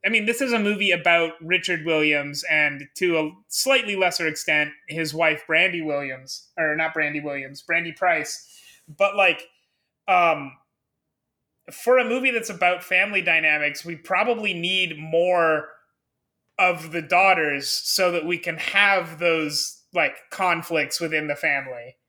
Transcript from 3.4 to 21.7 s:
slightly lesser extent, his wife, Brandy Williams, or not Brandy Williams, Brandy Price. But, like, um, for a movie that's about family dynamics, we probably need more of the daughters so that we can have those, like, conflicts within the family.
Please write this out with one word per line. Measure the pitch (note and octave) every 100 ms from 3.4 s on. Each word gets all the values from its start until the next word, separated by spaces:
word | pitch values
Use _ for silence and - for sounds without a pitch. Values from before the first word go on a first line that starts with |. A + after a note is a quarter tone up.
| _
slightly | - C4 C4+ G#3+
lesser | G3 F#3 F3 D#3+
extent, | D3+ - D3+ D3 - -
his | D#3 D#3+
wife, | D#3 D#3+ D3+ -
Brandy | D#3+ F#3 F3
Williams, | D#3 C#3+ C#3+ C3 C3+ - _ -
or | D#3
not | D#3 D#3+
Brandy | D#3+ D3+ D3
Williams, | D3 C#3+ C3+ C#3
Brandy | - E3+ E3+
Price. | D#3 F#3 D#3+ D3+ - - - - - _
But, | D3 G3+
like, | G3+ F#3+ D#3+ - _ _ _ _ _ -
um, | F#3 E3+ D3+ C3+ C3 _ _ _ _ _ _ _ _ _ _ -
for | - - B3+
a |
movie | A#3 B3 C4
that's | A#3+ -
about | F3+ F3+ F3+
family | - F#3 G3+ G3+
dynamics, | F3 E3 D#3 D3+ D3 C#3+
we | E3+ E3
probably | - F#3 G#3+ A3+ G#3
need | F3 F3 F#3+ F3+ D#3
more | D#3+ E3 F3 F3+ E3 D#3 - - _ _ _ _ _ _ _ -
of | F#3 E3+ D#3
the | E3
daughters | D#3 F3+ F#3+ F#3 D3+ C#3 C#3
so | - - - F#3
that | F3 D#3+
we | E3+
can | E3+ D#3+
have | - G3 G3+ G3 E3+ D#3+
those, | E3+ E3 D3+ D3 - - _
like, | F3+ D3 - _
conflicts | - F#3 E3 D#3 E3 C#3 -
within | E3 D#3 D3+
the |
family. | C#3+ D#3 C#3+ C3+